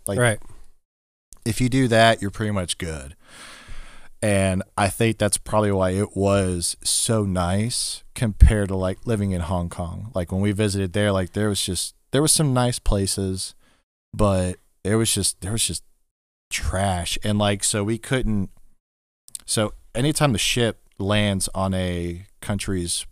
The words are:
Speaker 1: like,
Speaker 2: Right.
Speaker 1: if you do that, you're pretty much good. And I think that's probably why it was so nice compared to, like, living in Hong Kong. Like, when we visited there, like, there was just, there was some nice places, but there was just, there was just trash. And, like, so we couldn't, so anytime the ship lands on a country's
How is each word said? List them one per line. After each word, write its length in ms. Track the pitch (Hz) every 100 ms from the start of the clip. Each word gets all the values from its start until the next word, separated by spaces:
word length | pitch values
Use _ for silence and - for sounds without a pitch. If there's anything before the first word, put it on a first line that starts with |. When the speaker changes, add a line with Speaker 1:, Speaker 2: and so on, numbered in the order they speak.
| -
Speaker 1:
like, 120 | 123
Speaker 2:
Right. 220 | 120 104 - - - - _ _ _ _ _ -
Speaker 1:
if 160 | 113 107
you 80 | 127
do 180 | 131 123
that, 340 | 113 113 110
you're 120 | 101
pretty 180 | - 107
much 260 | 101 87 -
good. 380 | 85 78 67 - - - - - - - - - - -
And 440 | 107 98 95 92 - -
I 120 | 101
think 300 | - 113 110
that's 180 | 104 -
probably 340 | - 107 104
why 200 | 98 92
it 260 | 95 104 95
was 600 | 98 101 92 90 85 -
so 420 | - - - 110
nice 760 | 101 90 87 98 117 - - - - -
compared 520 | 113 - - 107 95
to, 60 |
like, 240 | 95 92 95 -
living 240 | 107 101
in 120 | 90
Hong 260 | 85 90 87
Kong. 420 | - 85 92 107
Like, 200 | 95 85
when 80 | 92
we 100 | 101
visited 420 | 101 107 98 95
there, 200 | 104 104
like, 220 | 95 90
there 140 | 101 107
was 120 | 98
just, 320 | - 87 - - _
there 120 | 131
was 100 | 151
some 200 | - 147
nice 280 | 127 123 -
places, 720 | - 104 98 - 95 95 - - _ _ _ _ _
but 440 | 104 104 95 90 90 _ _
there 160 | 92 110
was 160 | 113
just, 260 | 101 90 -
there 120 | 90
was 120 | 113
just 200 | - 82 - _ _ _ _ _ -
trash. 640 | - - 190 202 175 - -
And, 160 | 104 104
like, 240 | 104 101
so 220 | - 107
we 140 | 101 113
couldn't, 520 | - 131 110 104 92 - - _ _ _ _ _ - -
so 300 | - 113 104 - -
anytime 380 | 117 147 - 147
the 60 | 101
ship 420 | - 123 113 - _ -
lands 500 | 98 104 104 95 -
on 200 | 95 95
a 520 | 92 90 87 87 85 98 -
country's 680 | - 101 - 92 87 - -